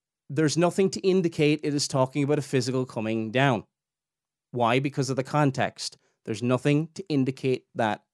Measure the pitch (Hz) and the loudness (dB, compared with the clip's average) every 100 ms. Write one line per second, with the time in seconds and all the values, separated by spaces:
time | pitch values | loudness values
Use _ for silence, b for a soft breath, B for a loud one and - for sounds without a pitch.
0 | _ _ - 147 156 147 175 165 190 - | _ _ -6 0 2 2 2 2 0 0
1 | 190 185 170 - 147 151 131 143 - 139 | 0 2 0 2 2 2 -2 -2 0 0
2 | 131 151 139 147 135 135 120 131 127 120 | 0 0 0 0 0 -2 0 -2 -4 -4
3 | 110 113 110 120 139 110 - _ _ _ | -4 -2 0 2 4 2 -4 _ _ _
4 | _ _ _ _ _ 120 117 127 143 147 | _ _ _ _ _ -2 2 2 0 -4
5 | 127 127 123 147 143 131 98 - - - | -4 -4 -2 2 2 2 -2 -4 -12 -14
6 | _ _ - 107 120 127 147 147 160 - | _ _ -10 -4 0 0 2 0 -2 -10
7 | - 147 131 131 135 127 - - 110 107 | -4 -2 -2 -2 -4 -4 -6 -2 -2 -2
8 | _ | _